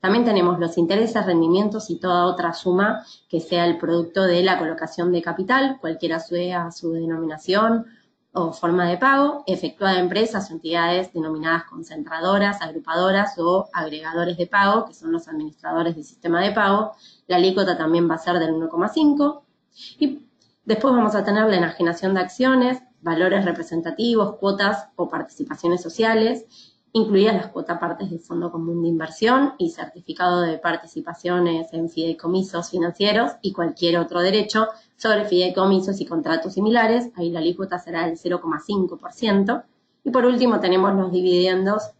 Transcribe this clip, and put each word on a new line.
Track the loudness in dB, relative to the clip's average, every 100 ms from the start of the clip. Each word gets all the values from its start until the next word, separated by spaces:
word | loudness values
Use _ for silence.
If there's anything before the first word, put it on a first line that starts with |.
También | 2 2
tenemos | 4 4 2 2
los | -2 0
intereses, | 2 2 2 0 0
rendimientos | 2 4 2 2 -2 -8
y | -6
toda | 0 2 2
otra | 0 -4
suma | -4 0 2 2 0 -8 -20 _
que | -4
sea | -2 0 2
el | 0
producto | 0 0 0 0
de | 2 4
la | 4 2
colocación | 0 -4 -8 -2 0
de | 0
capital, | -2 -6 0 2 2 -2
cualquiera | -8 -6 -4 -6
sea | -4 -4 -2 -4 -6
su | -8 -6
denominación | -4 -4 -4 -6 -8 -2 2 2 2 -2 -16 _ _ _
o | -4 -4
forma | -2 0 2 2
de | 2
pago, | 2 4 2 0 -4
efectuada | -4 -4 -2 0 2
de |
empresas | 0 0 -2 -2 -8
o |
entidades | -10 -4 -2 0 0 -2
denominadas | -6 -6 -4 -2 -2
concentradoras, | -4 -16 -14 -12 -10 -4 0 2 2 -2
agrupadoras | -8 -10 -4 0 2 2 0 0
o | 2 2 0
agregadores | -6 -6 -8 -6 -4 -4 -2
de | -2
pago, | 2 4 2 0
que |
son | -10 -6
los | -6 -6
administradores | -10 -10 -10 -6 -2 -2 -4
del | -12
sistema | _ -2 0
de | 0
pago. | 0 2 2 0 -8 -20 _ _
La | 4
alícuota | 4 4 0 0
también | 0 2 2
va | 0
a |
ser | -2 0
del | 0
uno | -2 -2
coma | -2 -2
cinco. | 2 4 4 0 -2 _ _ _ -20 -20 -2
Y | -2 -2 -16 _ _ _
después | -4 0 4
vamos | 4 2 0
a | 0
tener | 2 4
la | 2
enajenación | 0 0 -2 0 0
de | 0
acciones, | -2 0 2 4 2 0 -8 _
valores | -4 2 2 2
representativos, | 0 -2 -4 -4 -4 -2 2 2 2 0
cuotas | -2 0 0 -2 -6 -6
o | -6
participaciones | -4 -10 -10 -10 -4 0 0
sociales, | -2 -2 2 4 2 0 -8 -20 -20 _ _
incluidas | 0 4 4 4 2
las | -2
cuotas | -10 -8 -6
partes | -6 -6 -8
del | -10
Fondo | -8 -6 -6
Común | -6 -4 -2
de | 0
Inversión | -2 -4 0 2 4 2 0
y | -4
certificado | -4 -14 -14 -16 -2 0 2
de | 0 -2
participaciones | -4 -4 -8 -12 -12 -8 -2 0 2 0 -4
en | -6 -6
fideicomisos | -4 -4 -4 -2 -2 -2 -6 -6
financieros | -4 -4 0 0 2 0 -4
y | -8
cualquier | -4 -4 -2 0 0
otro | 0 0
derecho | 2 2 0 0 -2 -4 _ _
sobre | 0 0 2
fideicomisos | 0 2 2 4 2 2 -4
y | -4
contratos | -4 -2 -4 -4 -2
similares. | 2 4 4 2 -2 -4
Ahí | -4
la | -2
alícuota | -2 -2 -6 -6
será | -6 -4 -4
del | -4
cero | -4 -4
coma | -4 -8
cinco | -4 -2 -2 -4
por | -16
ciento. | -4 2 2 2 0 -4 _ _ _
Y | -2
por | 2 4
último | 4 2 2
tenemos | 2 2 4 2
los | 0
dividendos | 0 2 4 2 2 0 0 -4